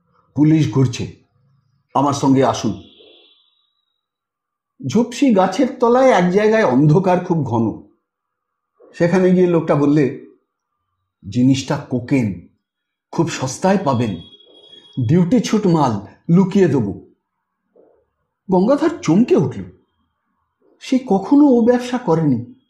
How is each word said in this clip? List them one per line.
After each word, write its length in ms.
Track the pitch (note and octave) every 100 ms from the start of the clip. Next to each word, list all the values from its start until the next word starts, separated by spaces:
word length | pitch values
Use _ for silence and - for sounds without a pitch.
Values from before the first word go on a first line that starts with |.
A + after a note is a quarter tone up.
| _ _ _
পুলিশ 380 | C#3 D3+ D#3 C3+
ঘুরছে, 340 | C3+ B2 - F2+ - _ _ _ _ _ _ _
আমার 180 | C3 C#3+
সঙ্গে 320 | C3+ C#3 C3+
আসুন।" 300 | A#2+ A2+ A2+ F#2 - _ - _ _ _ _ _ _ _ _ _ _ _ _ _ _ _ _ - C3
ঝুপসি 420 | G3+ A#3+ - C#4
গাছের 320 | F#3+ F#3 - C4 -
তলায় 300 | A#3 B3+ C4
এক 200 | G3+ F3+
জায়গায় 340 | G3 G#3+ A3
অন্ধকার 600 | F#3 B2 D3+ F3+ F#3 F3+
খুব 200 | F3+ E3
ঘন। 380 | A2+ A2+ A2 - - _ _ _ _ _ _ _ _ _ -
সেখানে 360 | - E3+ F#3 F#3
গিয়ে 160 | F3+ F3+
লোকটা 280 | E3 D#3+
বললে, 520 | D3 D3 D3+ B2+ - - _ _ _ _ _ _ _ _ _ G2+
"জিনিসটা 480 | B2 C3 C3+ - C#3+
কোকেন, 720 | - B2+ A#2+ C#3 G#2+ F2 - _ _ _ _ _ _
খুব 160 | - E3
সস্তায় 500 | - C3 - F#3+ G3+
পাবেন, 320 | C#3 B2 A2+ E2 - - _ _ _ - _ - A2+
ডিউটি 320 | F3 F3 B3
ছুট 260 | - G#3+ F#3
মাল, 340 | E3 C3 G2+ - - -
লুকিয়ে 340 | F3 F#3+ G3+ E3+
দেব।" 320 | C3 G2 E2+ - _ _ _ _ _ _ _ _ _ _ _ _ _ -
গঙ্গাধর 400 | F3+ G#3+ C#4+ D#4+ -
চমকে 340 | - F3 B3 D4
উঠল। 260 | B2 G2+ F2 - _ _ _ _ _ _ _ _ _ _
সে 180 | - B3+ -
কখনো 400 | F#3+ - C#4+ C#4+
ও 140 | A#3+
ব্যবসা 380 | A3+ B3 - A#3+
করেনি। 560 | - D#3+ D3+ A#2 A#2 -